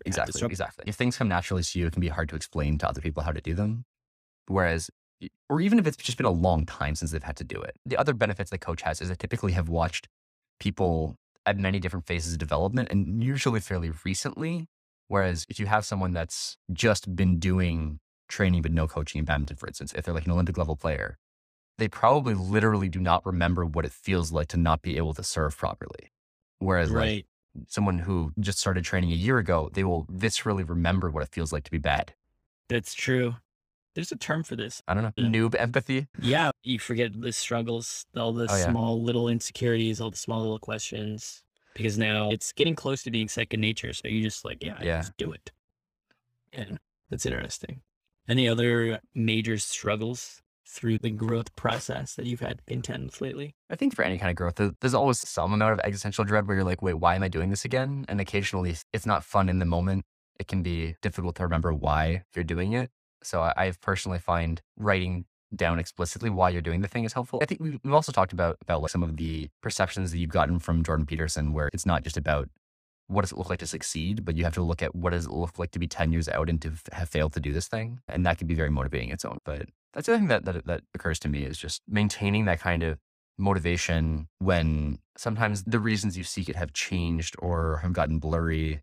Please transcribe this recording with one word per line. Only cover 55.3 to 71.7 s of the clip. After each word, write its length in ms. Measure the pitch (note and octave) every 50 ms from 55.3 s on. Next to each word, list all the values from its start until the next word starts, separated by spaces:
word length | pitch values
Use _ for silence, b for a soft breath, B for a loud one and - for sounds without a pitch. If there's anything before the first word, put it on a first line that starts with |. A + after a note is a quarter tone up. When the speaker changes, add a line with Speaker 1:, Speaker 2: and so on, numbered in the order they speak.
| - - E2+ F#2 G#2+
Speaker 2:
amount 200 | G#2+ G#2+ A2 A2
of 60 | G2+ -
existential 400 | G#2 G2+ G2 - G#2 G2+ - G#2+
dread 240 | G2 G#2+ G#2+ G2+ G2+
where 80 | G2
you're 80 | F#2+ F#2+
like, 160 | F2+ F2+ -
"Wait, 120 | - F#2 E2+
why 220 | D#2 F2 E2+ F2
am 80 | F#2+ F#2+
I 40 | F#2
doing 220 | E2 D#2+ F2+ G2
this 160 | G2+ - -
again?" 400 | A#2+ B2+ B2+ C3 C#3 C#3 C#3 C3 -
And 140 | G2 G2+
occasionally 540 | F#2+ - - G2+ G2 - - F#2 F2+ F2 E2 - - _ -
it's 120 | A2 -
not 180 | A#2 G2+ D#2 -
fun 240 | - - G2+ F#2+ F#2
in 100 | F2+ F#2
the 60 | F2+
moment. 400 | E2+ E2+ E2+ F2+ F#2+ F#2+ G2 - _ _ _ _ _ _ -
It 80 | G2 -
can 160 | - F#2+ E2+
be 320 | F2+ E2+ E2 E2 D#2+ D#2+ -
difficult 340 | - G#2 - - F2 F2 E2 -
to 60 | F#2
remember 300 | E2+ E2+ D#2+ D#2+ F2 D#2
why 500 | C#2+ - C#2+ D2+ D#2 D#2+ D#2+ E2+ F#2 - _ -
you're 80 | F2 F2
doing 280 | D#2+ E2+ E2+ F2+ G2+ A2+
it. 160 | B2 B2 - _ _ _ _ _ _ -
So 180 | - - F2
I, 120 | E2 E2 - -
I've 220 | F#2+ F#2+ F2+ -
personally 380 | - G#2 F#2+ F2+ - F#2 F2+ E2+
find 420 | - - F2 E2+ E2 E2 E2 E2 - _ _ -
writing 480 | G#2+ G#2 G2 F#2+ F2+ F2+ F2+ F2+ F2+ - _ _ _ _ G#2
down 240 | F#2+ F2 E2+ E2+ E2
explicitly 500 | E2 - - - F2+ F2 - - A#2 A2+
why 200 | G2+ F#2 F2+ F2+
you're 120 | F2+ F2
doing 200 | D#2+ E2+ E2 F2+
the 60 | G2+ G2
thing 160 | - A#2+ A2+
is 100 | A2 -
helpful. 260 | C3 B2 - - A#2+ D3+
I 20 |
think 140 | - - -
we've, 180 | D#3+ D#3 C#3+ B2 -
we've 100 | C3+ C#3+
also 180 | D#3 D#3 - -
talked 180 | - F#2+ F#2
about, 260 | F#2 F2+ F2 E2+ D#2 -
about, 200 | - - E2+ D2+
like, 80 | D#2 D#2
some 140 | - F2+ F2
of 140 | D#2+ D#2 D2+
the 320 | E2 D#2+ D#2+ D#2 D2 C#2+ - _
perceptions 500 | - A2 - - F#2+ F#2 - G2 F#2 F2
that 60 | E2+ F2
you've 120 | E2+ D#2+
gotten 260 | D#2+ F2+ D2+ D2 F2 E2+
from 220 | - - E2 E2
Jordan 240 | D#2+ E2 D#2 D#2 D2+
Peterson, 460 | D2 D#2 D#2+ D#2+ D#2 - D#2 D2+ D2+ D2+
where 160 | D2+ D2 D2